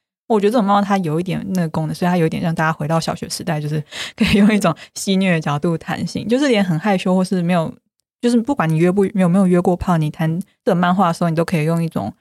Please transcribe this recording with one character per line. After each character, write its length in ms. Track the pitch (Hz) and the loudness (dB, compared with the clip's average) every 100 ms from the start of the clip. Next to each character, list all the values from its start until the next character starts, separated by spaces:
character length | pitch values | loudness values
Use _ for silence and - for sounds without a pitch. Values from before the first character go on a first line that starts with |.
| _ _ - | _ _ -2
我 120 | 220 | 0
觉 80 | 202 | 2
得 20 | |
这 80 | 247 | 2
种 80 | 196 | 2
漫 80 | |
画 80 | 202 | 2
它 160 | 202 196 | 2 0
有 220 | 165 156 | 0 -2
一 20 | |
点 180 | 185 156 190 | -4 -6 -4
那 120 | 185 | -2
个 60 | 165 | -2
功 180 | 165 156 | -2 -6
能， 80 | |
所 100 | 160 | -2
以 60 | 175 | 0
它 60 | 180 | 0
有 100 | 160 | 0
一 20 | |
点 140 | 165 | 0
让 100 | 170 | -2
大 120 | 165 | 0
家 80 | 160 | -2
回 160 | 160 147 | -2 -2
到 100 | 165 | -2
小 160 | - | -2
学 140 | - 165 | -6 -8
时 160 | - | -8
代， 160 | - 151 | -6 -6
就 80 | 147 | -4
是 120 | 151 - - - - | -6 -6 -10 -10 -2
可 80 | |
以 140 | 196 202 | 2 4
用 140 | 208 | 4
一 60 | 208 | 4
种 160 | 180 151 - - | 2 -2 -8 -8
戏 200 | - 190 | -2 0
谑 140 | 190 | 2
的 100 | 165 | 0
角 160 | 156 143 | 0 -2
度 220 | 175 160 | -2 -2
谈 260 | - - | -4 -6
性， 220 | 170 185 208 | -6 -6 -2
就 100 | 254 | 0
是 120 | 294 | 2
连 160 | 214 | 2
很 120 | 185 160 | 2 0
害 220 | 208 185 | 0 0
羞 160 | 190 | 0
或 80 | 185 | 0
是 180 | 185 185 | 0 0
没 120 | 170 | 0
有， 200 | 180 156 - _ _ _ _ | 0 -2 -8 _ _ _ _
就 80 | 240 | 0
是 80 | 240 | 2
不 120 | 226 | 0
管 160 | 277 160 | 0 0
你 80 | 156 | 2
约 140 | 175 | 2
不， 140 | 196 | 2
有 240 | 190 190 180 | 0 2 2
没 100 | 185 | 4
有 80 | 185 | 4
约 140 | 180 | 2
过 160 | 180 175 | 2 0
炮， 200 | - 165 | 0 0
你 140 | 151 | 0
谈 300 | - 160 165 - _ | -2 -2 -4 -8 _
这 80 | - | -2
种 40 | 175 | 0
漫 160 | 180 | 2
画 140 | 185 175 | 2 2
的 80 | |
时 80 | 165 | 0
候， 80 | 170 | 0
你 60 | 160 | 0
都 80 | |
可 120 | 160 165 | 0 0
以 60 | |
用 180 | 151 165 | 0 0
一 80 | 165 | -2
种， 240 | - 101 - | -4 -8 -10